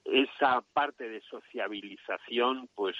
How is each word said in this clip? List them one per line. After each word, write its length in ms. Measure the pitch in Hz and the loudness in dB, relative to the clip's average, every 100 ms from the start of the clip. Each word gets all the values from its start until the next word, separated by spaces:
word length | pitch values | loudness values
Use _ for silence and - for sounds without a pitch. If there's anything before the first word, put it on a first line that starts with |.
esa 580 | - 127 135 - 139 123 - | 0 2 2 2 2 2 0
parte 360 | - 147 - 117 | 0 -2 -2 -10
de 120 | 110 - 120 - 123 101 104 | -10 -12 -16 -12 -6 -4 -4
sociabilización, 920 | 101 95 - 92 - 117 123 131 123 | -10 -12 -8 -8 -4 2 2 2 -4
pues, 220 | - 98 | -4 -2